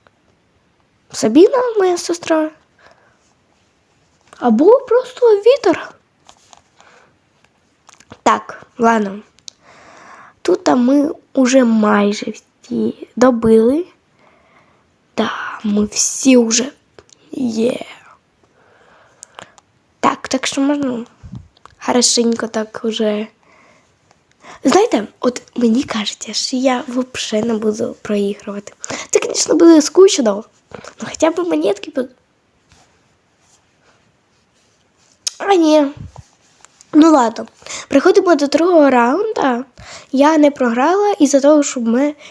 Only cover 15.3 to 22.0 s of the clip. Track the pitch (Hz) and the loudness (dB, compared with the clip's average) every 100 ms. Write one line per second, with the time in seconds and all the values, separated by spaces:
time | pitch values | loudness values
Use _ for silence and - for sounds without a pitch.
15.3 | - - - 214 208 208 - - - 269 | -6 -12 -8 -4 -2 -2 -2 -4 0 4
16.3 | 254 226 226 262 - _ _ _ _ _ | 4 4 0 -4 -10 _ _ _ _ _
17.3 | - 254 220 220 - - - - - _ | -8 -6 -2 -4 -4 -10 -20 -20 -20 _
18.3 | _ _ _ _ _ _ _ _ _ - | _ _ _ _ _ _ _ _ _ -20
19.3 | - - _ _ _ _ _ 254 277 - | -20 -20 _ _ _ _ _ -4 -4 -4
20.3 | 262 - - 277 294 277 240 240 _ - | -6 -4 -2 -2 -2 -4 -6 -10 _ -20
21.3 | - - _ - _ - 254 | -20 -20 _ -20 _ -4 0